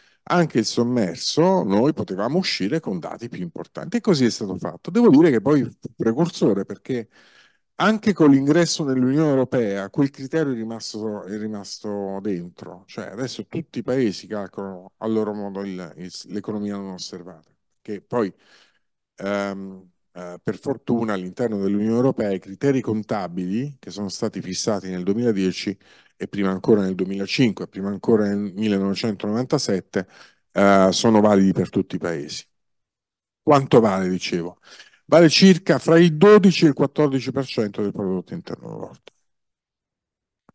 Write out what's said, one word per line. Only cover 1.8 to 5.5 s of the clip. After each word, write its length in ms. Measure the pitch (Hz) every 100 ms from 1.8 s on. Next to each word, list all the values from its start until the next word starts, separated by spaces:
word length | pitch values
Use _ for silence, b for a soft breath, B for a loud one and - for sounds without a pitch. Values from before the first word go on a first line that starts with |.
| 139
potevamo 460 | - 101 92 113 165
uscire 420 | 185 - 95 160
con 180 | 156 175
dati 300 | - - 120
più 140 | -
importanti. 560 | 170 - 85 - 165 240
E 20 |
così 240 | - 151
è 60 | 120
stato 260 | - 101 92
fatto. 340 | 85 87 -
Devo 200 | 190 240
dire 200 | 147 175
che 100 | 117
poi 220 | 104